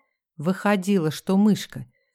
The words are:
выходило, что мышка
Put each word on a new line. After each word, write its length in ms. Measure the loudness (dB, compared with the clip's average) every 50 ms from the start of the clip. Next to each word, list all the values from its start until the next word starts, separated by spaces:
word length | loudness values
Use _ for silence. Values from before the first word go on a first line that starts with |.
| _ _ _ _ _ _ _
выходило, 720 | -6 -4 -4 -2 0 0 0 0 0 0 0 0 2 0 -2
что 280 | -4 -4 -2 0 2
мышка 500 | 4 4 4 2 0 -2 -8 -14 -14 -14 -16 _ _ _ _